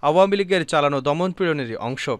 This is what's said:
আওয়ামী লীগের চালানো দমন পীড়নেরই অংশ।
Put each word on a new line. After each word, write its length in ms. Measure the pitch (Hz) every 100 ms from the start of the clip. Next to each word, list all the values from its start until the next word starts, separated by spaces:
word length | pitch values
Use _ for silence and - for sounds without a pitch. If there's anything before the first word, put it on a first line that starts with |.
আওয়ামী 320 | 143 160 196 202
লীগের 260 | 196 190 160
চালানো 320 | 160 143 143
দমন 280 | 135 151 185
পীড়নেরই 460 | 185 180 151 123 110
অংশ। 240 | 117 135 -